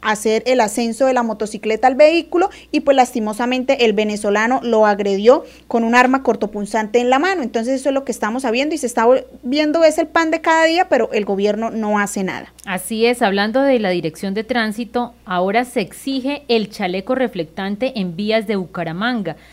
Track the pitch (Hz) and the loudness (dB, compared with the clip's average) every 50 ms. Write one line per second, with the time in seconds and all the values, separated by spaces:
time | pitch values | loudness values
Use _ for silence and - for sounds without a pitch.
0 | - 214 214 208 - 226 214 226 226 247 262 254 226 208 208 - 240 233 226 233 | 0 -2 -2 0 0 0 0 0 2 0 2 2 2 0 0 -2 -4 -4 -2 0
1 | 269 262 262 247 240 226 214 214 220 208 - 208 - 214 220 214 - 254 262 247 | 2 2 2 2 0 -2 -4 -4 -6 -8 -8 -8 -4 -4 -2 2 2 2 6 6
2 | 302 302 330 339 320 - - 359 359 403 - - - _ - 294 240 277 277 269 | 6 6 6 4 -2 0 0 0 0 0 -2 -8 -18 _ -4 -2 2 2 4 4
3 | 254 233 - 254 220 208 214 208 254 240 254 254 247 254 277 - 240 226 214 202 | 4 2 2 -4 -4 -4 -4 -4 -2 -2 -2 -2 0 0 0 2 2 2 2 2
4 | 214 214 208 208 208 208 202 208 220 226 254 269 254 240 226 220 214 208 208 196 | 0 -2 -2 -2 -2 0 0 2 2 0 0 -2 0 0 2 4 4 4 4 2
5 | 208 202 196 196 202 226 262 320 - - - - - _ - 233 233 226 233 247 | 0 -2 0 2 6 6 6 6 4 -6 -20 -20 -16 _ -2 -2 0 4 4 4
6 | 254 254 262 269 262 - 226 214 220 202 - 208 208 202 - 226 214 208 214 240 | 4 6 4 2 2 0 0 0 -2 -6 -4 -6 -8 -4 -2 -4 -4 0 0 0
7 | 240 247 254 269 302 370 392 359 269 220 - 233 226 240 269 269 262 294 269 277 | 2 2 2 2 2 0 0 -2 -4 -4 -4 -4 -2 -2 -2 -2 -2 -2 -2 -2
8 | 277 - 247 - - 208 220 254 269 262 220 247 269 302 339 311 - 240 - - | -2 -4 -6 -4 -4 -4 -4 -4 -2 -2 0 0 0 -2 -2 -4 -4 -4 -2 2
9 | 226 226 254 262 254 - - - - 240 254 294 302 302 302 330 330 311 311 330 | 4 4 4 4 2 -6 -18 -12 -8 -4 -2 0 0 2 2 4 4 4 4 2
10 | 330 320 - 339 330 320 320 330 320 349 320 320 320 320 330 339 370 359 320 262 | -2 0 0 0 0 0 -2 -2 0 2 2 4 4 2 4 2 2 2 2 0
11 | 233 - - - 208 196 202 190 196 208 208 208 226 226 - 226 220 208 214 208 | 0 0 -2 -4 -2 -2 -2 0 0 0 0 0 -4 -6 -4 -4 -2 0 0 0
12 | 202 196 - 208 196 185 143 - 65 - _ - - - 185 185 180 - 226 214 | 0 -2 -2 -4 -4 -4 -4 -6 -10 -14 _ -20 -10 -6 -6 -6 -6 -6 -2 0
13 | 226 233 247 240 247 202 190 196 202 214 220 262 277 277 269 240 214 185 180 175 | 2 0 2 2 0 0 2 2 0 0 0 2 2 2 2 2 2 0 -2 -2
14 | 160 165 156 - - 196 196 208 220 220 254 240 226 214 208 226 240 208 - 240 | -2 -4 -8 -6 -8 -6 -4 -6 -4 -4 -2 -2 -2 -2 -4 -6 -8 -6 -4 -4
15 | 240 233 233 _ - - 185 180 180 190 202 233 254 247 - 254 196 151 - - | -4 -4 -8 _ -10 -6 -2 -2 0 0 0 0 -2 -2 -2 -4 -4 -4 -8 -12
16 | - - 269 269 240 269 285 277 - _ 240 226 214 202 - - 208 185 175 190 | -8 -6 -6 -4 -4 -4 -6 -6 -4 _ 0 0 0 -2 -6 -6 -4 -4 -4 -4
17 | 190 - 254 262 262 233 240 185 165 156 - - 190 196 208 202 247 262 262 226 | -4 -4 -2 -2 -2 -4 -4 -6 -8 -8 -8 -8 -6 -6 -4 -4 -4 -4 -4 -4
18 | 190 180 170 160 208 208 220 226 214 190 220 196 185 160 - - 170 165 160 175 | -6 -6 -4 -6 -4 0 0 -2 0 -2 -4 -4 -4 -6 -8 -8 -8 -6 -6 -4
19 | 208 240 254 233 196 160 156 - - - | -4 -4 -4 -4 -4 -6 -8 -10 -14 -20